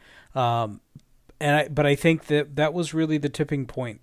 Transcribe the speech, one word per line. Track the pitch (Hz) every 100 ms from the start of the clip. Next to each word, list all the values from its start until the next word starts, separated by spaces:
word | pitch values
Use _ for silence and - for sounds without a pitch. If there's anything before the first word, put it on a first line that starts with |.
| - - -
Um, | 135 120 117 110 104 _ - _ _ _ -
and | 147 147
I, | 147
but | 143 143
I |
think | 143 170 160 -
that | 147 147 143
that | 151
was | 170 151 156
really | 160 151
the | 143
tipping | - 151 147 127
point | - 123 104